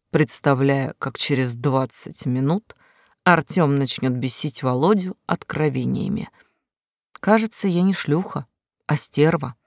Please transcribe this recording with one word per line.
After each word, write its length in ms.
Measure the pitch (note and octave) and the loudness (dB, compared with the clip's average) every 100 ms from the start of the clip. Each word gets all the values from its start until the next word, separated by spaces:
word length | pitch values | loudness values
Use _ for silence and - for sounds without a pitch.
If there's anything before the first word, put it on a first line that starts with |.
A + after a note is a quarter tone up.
| _ | _
представляя, 840 | D3+ D3+ - D3 C3 C#3 C#3 C3+ - | 0 2 0 2 2 2 2 -2 -6
как 200 | C3+ - | -10 -6
через 360 | - C3+ B2+ | -2 0 0
двадцать 720 | A#2+ C#3 C3 C3 - - - - | -2 0 0 -2 -6 -10 -8 -4
минут 500 | B2+ C#3 F#3 - - _ _ _ _ | -2 0 -2 -4 -18 _ _ _ _
Артём 520 | - E3 - - D3+ C#3+ | 2 2 2 2 2 2
начнёт 360 | C3+ - C3 | 0 -2 -2
бесить 500 | B2 B2+ - D3+ - | -2 -2 -2 -4 -4
Володю 540 | C3 B2+ E3 G#3+ F#3 - - | -2 2 4 2 0 -8 -6
откровениями. 1040 | - - - D#3 C3 B2 B2+ - - - _ _ _ _ _ _ _ _ - | -6 -4 -2 0 0 -2 -2 -2 -4 -8 _ _ _ _ _ _ _ _ -6
Кажется, 460 | - A3 A3 - G3+ | 2 2 2 -2 0
я 160 | F3 | 2
не 100 | F#3 | 2
шлюха, 540 | F#3+ - D3+ F#3+ - C3 _ _ _ - | 2 0 -2 -2 -8 -10 _ _ _ -2
а 100 | C#3+ | -2
стерва. 600 | - - D3+ E3 C3+ - | -2 2 4 2 -4 -10